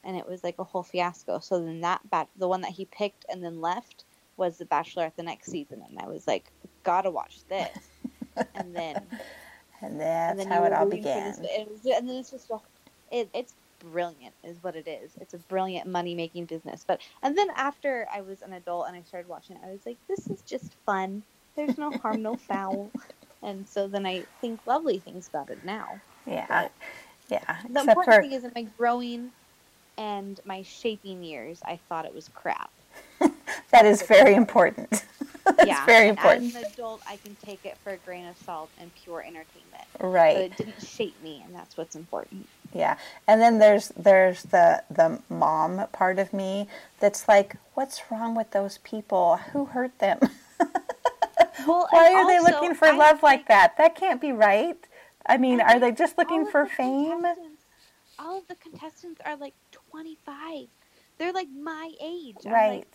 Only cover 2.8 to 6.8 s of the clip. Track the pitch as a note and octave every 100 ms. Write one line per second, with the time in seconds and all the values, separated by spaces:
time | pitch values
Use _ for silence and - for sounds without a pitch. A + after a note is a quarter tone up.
2.8 | F#3+ - G#3 _ - F#3 E3+ E3 E3 F#3
3.8 | - _ _ _ _ - F3+ E3+ E3 D3
4.8 | E3 - D#3+ - E3+ B2 - D#3 C#3+ D3
5.8 | - - F#2 - - F#2+ _ _ - _